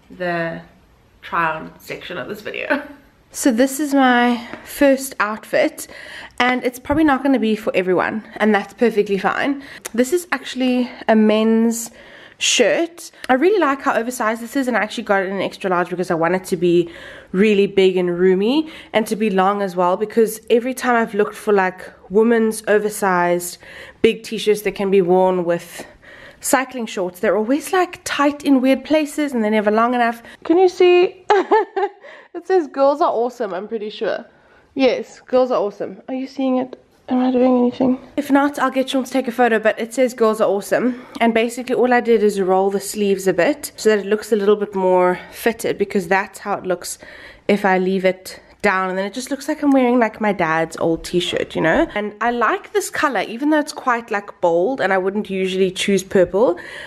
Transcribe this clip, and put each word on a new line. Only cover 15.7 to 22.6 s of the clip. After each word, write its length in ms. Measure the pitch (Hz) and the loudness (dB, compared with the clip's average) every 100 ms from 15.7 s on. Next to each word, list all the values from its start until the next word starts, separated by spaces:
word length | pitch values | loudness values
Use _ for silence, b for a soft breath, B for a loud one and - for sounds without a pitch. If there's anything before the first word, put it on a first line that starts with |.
| 175 175 | -2 -2
because 200 | 180 180 | -4 -2
I 40 | |
want 220 | 165 165 185 | 0 0 -2
it 100 | 185 | -2
to 100 | 180 | -2
be 340 | 175 170 170 B B B B | 2 2 0 B B B B
really 340 | 185 220 202 202 | 2 4 4 2
big 300 | 196 190 185 | 4 4 4
and 200 | 180 175 | 0 2
roomy 540 | 185 185 208 285 311 B B | 2 4 2 0 -2 B B
and 120 | - 220 | -2 -2
to 100 | 208 | -2
be 120 | 220 | 0
long 320 | 190 185 202 | 2 2 0
as 140 | 196 175 | -2 0
well, 220 | 180 190 | 0 0
because 420 | 214 226 220 - - | -2 0 0 0 0
every 240 | 240 240 | 0 0
time 220 | 254 247 240 | -4 0 0
I've 180 | 226 | 0
looked 220 | 202 208 - | -2 -2 -4
for, 160 | - | 0
like, 400 | 202 185 185 - - - | 2 2 -4 -16 -20 -2
women's 540 | 190 226 233 220 214 | 2 4 4 2 -2